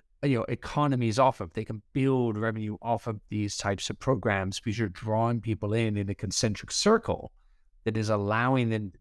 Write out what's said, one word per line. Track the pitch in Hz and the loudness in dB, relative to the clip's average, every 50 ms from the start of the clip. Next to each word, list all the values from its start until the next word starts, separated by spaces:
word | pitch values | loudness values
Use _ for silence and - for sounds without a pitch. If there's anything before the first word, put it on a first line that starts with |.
| - _ _ - | -12 _ _ -2
you | - 147 131 | 0 2 2
know, | 113 - - | 2 0 -2
economies | 120 - - - - 147 147 143 135 123 120 113 101 | -4 -6 -6 -4 0 0 2 2 2 2 2 2 4
off | 127 131 131 - - | 4 4 4 4 0
of. | 98 82 - | -6 -8 -6
They | 110 110 | -8 -6
can | - 113 104 - _ | -6 -8 -10 -10 _
build | - 139 131 135 131 127 120 117 104 | -2 0 2 2 4 2 2 0 0
revenue | 104 110 110 110 110 107 107 107 - - | 0 -2 -2 -2 -2 -4 -6 -6 -6 -2
off | 117 117 110 - | -2 -2 -2 -2
of | 120 110 101 - - | -4 -8 -8 -8 -4
these | 107 104 104 101 - | -2 -2 -2 -2 -2
types | - - 101 101 - - - | -2 -2 -2 -2 -2 -4 -6
of | 107 - | -6 -4
programs | - 131 131 95 - 113 101 98 95 95 95 - | 0 0 0 2 2 2 2 2 0 -2 -4 -4
because | - 120 101 | -4 -2 -2
you're | 117 113 92 | 0 -2 -2
drawing | 92 - - 110 107 110 117 117 120 113 | -4 -6 -4 -2 0 2 2 2 0 -2
people | 101 113 104 - 107 101 107 | -2 -2 -4 -2 -2 0 0
in, | 117 113 110 104 | 2 2 2 0
in | 101 98 98 | 0 -2 -2
a | 98 | -4
concentric | - - 95 - - - 110 101 - - - | -4 -4 -4 -2 0 0 0 0 -2 -6 -6
circle | - - - 208 226 226 - - - - - - _ _ _ _ _ _ _ _ _ - - | -2 2 4 4 4 4 2 0 -4 -4 -4 -12 _ _ _ _ _ _ _ _ _ -6 -4
that | 113 107 | -2 -2
is | 110 107 107 | 0 0 2
allowing | 107 104 101 101 107 113 120 131 135 131 120 113 | 2 2 2 2 2 2 4 4 4 4 4 2
them | 110 107 104 95 | 0 -2 -4 -6
to | - - | -10 -14